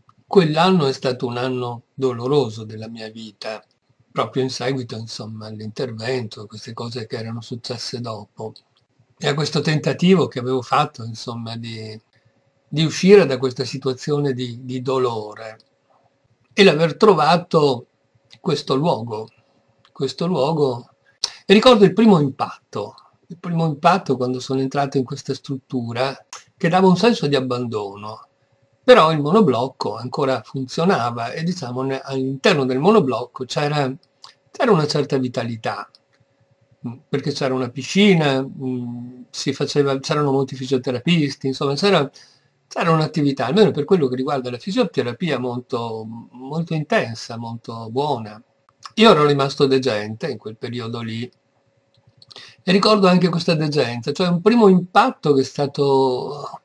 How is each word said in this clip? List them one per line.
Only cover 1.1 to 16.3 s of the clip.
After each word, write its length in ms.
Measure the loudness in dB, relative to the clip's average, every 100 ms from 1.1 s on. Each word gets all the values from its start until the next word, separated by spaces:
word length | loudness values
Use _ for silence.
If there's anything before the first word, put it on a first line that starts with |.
| -2 -4
un 80 | -4
anno 460 | -4 -4 -6 -8 -14
doloroso 720 | -4 -2 -2 0 0 0 -6
della 240 | -14 -14 -14
mia 220 | -12 -14
vita, 520 | -14 -16 -12 -12 -12 _ _ _ _ _
proprio 340 | -8 -4 -2
in 60 | -4
seguito, 460 | -4 -4 -4 -8 -12
insomma, 520 | -12 -12 -12 -12 -14
all'intervento, 920 | -12 -12 -8 -10 -8 -6 -4 -6 -12
a 80 | -18
queste 240 | -16 -14
cose 360 | -12 -10 -10 -10
che 100 | -10
erano 240 | -10 -10
successe 580 | -10 -12 -10 -10 -8 -8
dopo, 540 | -10 -10 -14 -14 -14 -14 _ _ _ _ _ -6
e 100 | -4
a 60 |
questo 260 | -2 -2 -2
tentativo 720 | 0 0 0 2 4 4 2
che 100 | -4
avevo 220 | -4 -4
fatto, 420 | 0 0 0 -4
insomma, 540 | -14 -12 -12 -10 -10 -12
di, 420 | -12 -12 -14 -16 _ _ _ _ _ _ -6
di 160 | -2 0
uscire 400 | 2 8 8 8
da 120 | 0
questa 280 | -4 -4 -8
situazione 680 | -6 -6 -6 -4 -2 -2
di, 320 | -4 -8 -10
di 180 | -10 -8
dolore, 760 | -2 0 0 -4 -10 -14 -16 -18 _ _ _ _ _ _ _